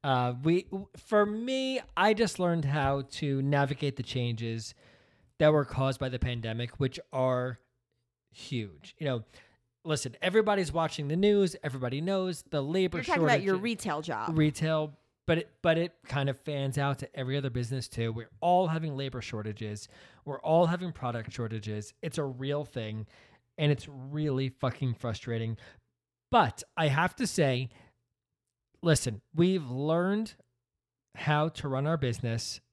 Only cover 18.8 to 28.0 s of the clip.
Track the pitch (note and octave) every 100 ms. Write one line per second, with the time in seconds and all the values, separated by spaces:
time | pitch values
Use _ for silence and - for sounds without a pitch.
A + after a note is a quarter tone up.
18.8 | D#3+ C3+ C3+ B2+ - A2 G#2+ G#2 G#2+ G#2
19.8 | - - - - - C3+ D#3+ D#3+ E3+ F3
20.8 | F3+ - B2 A#2 A2 - A2+ A2 G#2 G#2+
21.8 | G#2 _ D#3+ - C#3+ B2+ C3+ C#3+ C#3+ B2+
22.8 | A2 A2 A2 - - _ _ - D3 C#3+
23.8 | - C#3 C3 D3+ D3+ C3 C3+ - C3 -
24.8 | C3 A#2 A#2 G#2+ - A#2 A2+ A2+ - -
25.8 | _ _ _ _ _ A#3+ C3+ - - -
26.8 | D#3 C#3 F3+ - B3 - C#3+ B2+ B2+ -
27.8 | - _